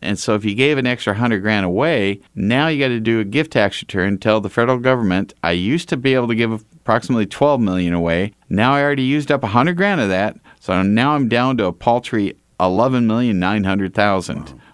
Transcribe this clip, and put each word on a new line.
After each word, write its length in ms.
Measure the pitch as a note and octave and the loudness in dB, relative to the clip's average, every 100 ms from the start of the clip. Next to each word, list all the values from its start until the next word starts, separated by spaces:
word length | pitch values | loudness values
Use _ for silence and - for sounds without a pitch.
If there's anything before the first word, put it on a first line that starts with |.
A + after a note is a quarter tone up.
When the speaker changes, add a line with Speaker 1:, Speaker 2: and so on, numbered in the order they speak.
Speaker 1:
And 160 | E2+ G2+ | -6 -4
so 160 | - | -2
if 100 | G#2+ | -2
you 100 | G#2+ | 0
gave 220 | G#2 C#3 C#3+ | 0 2 2
an 100 | B2 | 0
extra 280 | B2 - | -2 -2
hundred 260 | G#2 A#2+ G#2 | 0 0 0
grand 240 | G#2+ G#2 | 0 0
away, 560 | F#2 F#2+ D3+ C#3 G2 G2+ - | 0 0 0 0 -2 -4 -8
now 340 | - G2+ B2+ D#3+ | -4 -2 0 0
you 100 | D3 | 0
gotta 220 | C3 A#2+ | 0 0
do 200 | A2+ A2+ | 0 0
a 40 | |
gift 280 | G2+ B2+ D#3 | 0 -2 0
tax 280 | B2+ G2+ - | 0 0 -2
return, 380 | - G2 F#2+ G2 | -6 -2 0 0
tell 220 | A2 G#2+ | 0 0
the 100 | G2 | 0
federal 280 | - A#2 B2+ | 0 0 0
government, 540 | B2+ B2+ G#2 F2+ G2+ - | 0 0 2 0 -2 -4
"I 100 | E2+ | -2
used 360 | F2 G2 E3 - | 0 0 -2 -2
to 80 | C#3+ | -2
be 180 | C3+ | 0
able 140 | C3 A#2+ | 0 0
to 60 | |
give 180 | A2+ A2+ | 0 0
approximately 720 | A2 - - - A#2 - A#2+ G2 | -4 -10 -8 0 0 0 0 0
twelve 340 | - C#3+ C3+ | 0 2 2
million 340 | G2+ F#2 F2 | 2 0 0
away. 380 | E2+ E2+ E2+ G#2 - - | 0 0 0 -2 -6 -6
Now 260 | F#2 B2 | 0 2
I 80 | C#3+ | 2
already 200 | C#3+ C#3 | 0 0
used 300 | C3 D3 C#3+ | 0 0 0
up 100 | C#3 | -2
a 60 | A2 | 0
hundred 300 | A2 D#3+ F3 | 2 2 2
grand 220 | G3+ F3+ | 0 0
of 100 | G2+ | 0
that, 260 | F#2 G#2 - - _ | 0 -2 -6 -18 _
so 220 | - F#2 | -4 0
now 320 | G2 G#2+ C#3 | 2 2 2
I'm 140 | D3 A#2+ | 2 0
down 280 | A#2+ C3 B2+ | 0 0 0
to 100 | F#2 | -2
a 60 | |
paltry 640 | - A#2+ A#2+ - A2+ G2+ - _ - | -2 0 0 0 -2 -2 -6 _ -2
eleven 460 | F#2 F#2+ B2+ B2+ A2+ | 0 2 2 2 2
million 320 | A2+ B2 F#2+ | 2 0 0
nine 260 | F#2 G#2+ | 0 0
hundred 300 | F#2+ F#2+ F#2+ | 0 -2 -2
thousand." 560 | G#2+ G#2 F#2+ E2+ D2 D2+ | 0 2 0 -4 -8 -12
Speaker 2:
Wow. 100 | B1 - | -18 -20